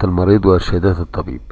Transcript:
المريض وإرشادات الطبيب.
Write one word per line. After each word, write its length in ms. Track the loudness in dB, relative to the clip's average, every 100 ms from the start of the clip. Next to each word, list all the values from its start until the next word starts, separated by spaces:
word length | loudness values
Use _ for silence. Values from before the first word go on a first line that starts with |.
المريض 420 | 0 0 2 2 4
وإرشادات 540 | 2 2 -2 0 -2
الطبيب. 400 | -4 -8 -8 -10 -14